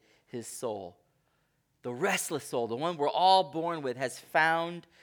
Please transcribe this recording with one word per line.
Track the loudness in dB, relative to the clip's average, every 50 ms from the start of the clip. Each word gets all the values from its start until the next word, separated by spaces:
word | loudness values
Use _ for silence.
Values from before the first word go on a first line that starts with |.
| _ _ _ _ _
his | -10 -10 -10 -10 -8
soul. | -12 -8 -6 -6 -6 -6 -8 -12 -16 _ _ _ _ _ _ _ _ _ _ _ _ _ _ _ _ _ -8
The | -8 -6
restless | -2 0 0 0 0 -2 -4 -6 -6 -6
soul, | -4 -4 -2 -2 -2
the | -2
one | -2 -2 -2 -2 0
we're | 0 0
all | 2 4 6 6 6 6 4
born | 2 -2 -4 -4 -2 -4 -4
with, | -4 -4 -4 -2
has | -4 -4 -6 -8
found | -12 0 2 4 4 6 4 2 0 -2 -6 -10 -14 _ _ _